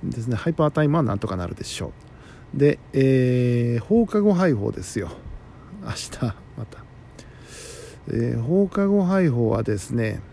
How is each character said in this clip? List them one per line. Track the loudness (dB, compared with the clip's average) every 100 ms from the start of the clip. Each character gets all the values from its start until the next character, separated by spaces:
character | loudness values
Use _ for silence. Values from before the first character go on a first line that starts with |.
う | -4
ん。 |
で | -4
す | -4
ね、 | -2
ハ | -2
イ |
パ | 0 0
ー |
タ | 2
イ | 2
ム | 2
は |
な | 0
ん | -2
と | -4
か | -6
な | -6
る |
で | -8
し | -10 -10
ょ | -10 -12 -20 -20 -20 -20 -12 2
う。 |
で、 | 2 2 -2
え | 2 4 4 4 2 2 2 2 -2
ー、 |
放 | 2 2 4
課 | 2
後 | 4
ハ | 4 4
イ |
ホ | 2 0
ー | -4
で |
す | -6 -6
よ。 | -6 -10 -14 -16 -16 -20 -18 -14
明 | -10
日、 | -10 -10 -4 -4 -4 -14 -12
ま | -12
た。 | -14 -20 -20 -20 -20 -20 -20 -20 -18 -16 -16 -18 -16 -6
え | -2 -2 -2
ー、 |
放 | 2 2 2
課 | 2 2
後 | 2
ハ | 4 4
イ | 4
ホ | 2 2
ー | 2
は |
で | 0 -4
す | -2
ね | -2 -2 -4 -10